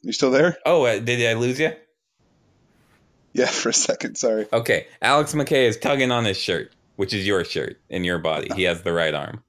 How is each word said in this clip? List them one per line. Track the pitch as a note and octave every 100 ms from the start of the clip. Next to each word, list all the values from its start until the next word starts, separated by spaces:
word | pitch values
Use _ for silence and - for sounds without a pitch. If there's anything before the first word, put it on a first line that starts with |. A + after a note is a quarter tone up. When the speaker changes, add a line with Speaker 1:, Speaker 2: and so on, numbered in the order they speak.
Speaker 1:
You | -
still | - C3+
there? | C3+ E3+ E3+ D3+
Speaker 2:
Oh, | E3+ B2
uh, | G#2
did | A#2 A#2+ A#2
I | A2+
lose | B2 B2+
you? | D#3 D#3 _ _ _ _ _ _ _ _ _ _ _ _ _ _ _
Speaker 1:
Yeah, | - B2
<laughs> |
for | - A#2
a |
second, | - - - - -
sorry. | A#2+ A2 G#2
Speaker 2:
Okay, | A2+ A#2 F2 - -
Alex | A2+ C#3+ D3 D3+
McKay | C#3 C#3+ B2
is | G#2+
tugging | - C#3 B2+
on | A#2+ A2+
his | F#2+
shirt, | - E2+ - _ _ -
which | F#2+
is | G#2 F#2+
your | F#2+ E2+
shirt | - C#2+ - _
in | F2+
your | F2+ F2
body. | D#2+ D2+ - F#2+
He |
has | F2+ E2+
the | F2
right | E2+ D#2+
arm. | D2+ C#2+ -